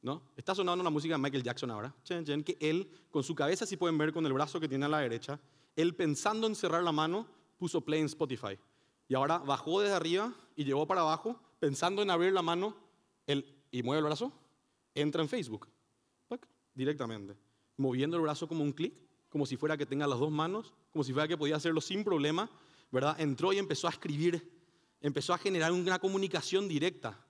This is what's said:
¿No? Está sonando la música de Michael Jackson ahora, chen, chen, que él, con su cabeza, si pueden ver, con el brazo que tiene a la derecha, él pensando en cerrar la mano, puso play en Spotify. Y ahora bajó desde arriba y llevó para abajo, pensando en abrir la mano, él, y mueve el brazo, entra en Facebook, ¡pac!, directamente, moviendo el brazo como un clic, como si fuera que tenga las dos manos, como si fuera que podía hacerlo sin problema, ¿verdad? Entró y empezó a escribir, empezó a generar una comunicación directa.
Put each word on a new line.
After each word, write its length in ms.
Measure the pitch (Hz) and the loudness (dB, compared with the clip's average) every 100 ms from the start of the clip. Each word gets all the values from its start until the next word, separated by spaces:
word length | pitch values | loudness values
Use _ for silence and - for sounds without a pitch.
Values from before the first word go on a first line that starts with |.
¿No? 200 | 123 151 - - | -6 -8 -10 -12
Está 180 | 117 | -4
sonando 300 | 190 180 175 | -2 0 2
la 60 | 180 | 2
música 240 | 151 156 | 0 0
de 80 | 160 | 0
Michael 200 | 135 135 | 0 -2
Jackson 280 | 120 123 131 | -4 -4 -6
ahora, 240 | 110 117 - | -6 -8 -12
chen, 200 | - 175 | -8 -8
chen, 200 | 156 143 | -4 -4
que 140 | 160 170 | -4 -2
él, 300 | 151 160 190 - _ | 0 0 -4 -14 _
con 140 | 151 | -4
su 100 | 131 | -4
cabeza, 300 | 160 147 185 | -2 0 0
si 140 | 226 175 | -2 -2
pueden 180 | 175 160 | 0 2
ver, 160 | 151 | 0
con 140 | 160 156 | 0 0
el 80 | |
brazo 260 | 131 147 175 | 0 0 -2
que 80 | 156 | -2
tiene 160 | 135 | -2
a 40 | 143 | 0
la 120 | 151 | 2
derecha, 400 | 131 117 - 143 _ _ _ - | 0 -2 -6 -10 _ _ _ 2
él 180 | 170 | 2
pensando 520 | 175 165 147 214 220 220 | 2 0 2 0 2 0
en 80 | |
cerrar 280 | 214 185 165 | 0 0 2
la 100 | 175 | 2
mano, 340 | 156 156 185 226 - _ _ | 2 2 0 -6 -16 _ _
puso 240 | 170 165 | -2 -2
play 180 | - 156 | 0 0
en 60 | 156 | 0
Spotify. 520 | 156 151 127 104 98 _ _ _ _ _ | 0 -4 -4 -8 -10 _ _ _ _ _
Y 60 | |
ahora 240 | 131 143 170 | 2 4 2
bajó 420 | 143 139 - 180 | 2 -2 2 2
desde 140 | 202 | 4
arriba 400 | 190 160 175 220 240 - - | 2 2 0 0 -6 -16 -6
y 80 | |
llevó 220 | 143 139 151 | 0 2 2
para 160 | 185 | 2
abajo, 360 | 160 156 220 240 - _ | 2 2 -2 -6 -12 _
pensando 420 | 151 135 170 196 | 0 2 0 2
en 80 | 202 | 2
abrir 220 | 175 175 | 4 4
la 100 | 190 | 4
mano, 320 | 165 170 202 208 - _ _ _ - | 2 2 0 -4 -20 _ _ _ -2
él, 360 | 139 - - _ | -2 -2 -16 _
y 120 | 123 | -4
mueve 180 | 123 147 | 0 2
el 60 | 151 | 2
brazo, 260 | 151 247 - _ _ _ _ _ | 0 -4 -8 _ _ _ _ _
entra 280 | - 147 156 | -2 0 0
en 60 | 151 | 0
Facebook, 400 | 247 139 107 - _ _ _ _ _ _ | -2 -4 -8 -12 _ _ _ _ _ _
¡pac!, 200 | 247 - _ _ | -12 -12 _ _
directamente, 600 | 131 131 147 120 110 98 101 _ _ _ - | -4 -2 -2 -4 -6 -10 -16 _ _ _ -2
moviendo 400 | 135 123 147 170 | 0 2 0 0
el 60 | |
brazo 260 | 160 147 - | 0 -2 -4
como 160 | 165 | -2
un 80 | 147 | -2
clic, 220 | 139 165 - - _ _ | 0 -4 -6 -20 _ _
como 160 | 151 | -2
si 120 | 139 131 | -2 0
fuera 200 | 151 156 | 0 0
que 100 | 143 | -2
tenga 200 | 139 147 | 0 0
las 120 | 123 | 2
dos 120 | 147 | 0
manos, 420 | 151 160 202 226 _ _ | 0 -2 -2 -8 _ _
como 120 | 160 | -4
si 80 | 131 | 0
fuera 160 | 131 151 | 0 0
que 80 | 160 | 0
podía 200 | 147 156 | 0 0
hacerlo 240 | 165 160 | 2 0
sin 220 | - 190 | 0 -2
problema, 480 | 208 170 147 165 220 - - - _ | 0 2 2 0 -2 -8 -20 -20 _
¿verdad? 300 | 127 139 156 | 0 0 0
Entró 320 | 151 127 180 | -2 0 2
y 60 | 196 | 2
empezó 280 | 190 147 196 | 0 0 -2
a 40 | |
escribir, 600 | - 180 147 170 170 - - _ _ _ _ | -4 -6 0 0 0 -6 -20 _ _ _ _
empezó 340 | 147 143 - | -2 -2 0
a 40 | 175 | 0
generar 340 | 202 185 160 | 2 2 2
una 260 | 180 180 180 | 2 2 0
comunicación 680 | 190 196 196 160 - 185 202 | 0 0 0 -2 0 0 0
directa. 540 | 147 147 147 - 104 - | 0 0 -2 -10 -10 -18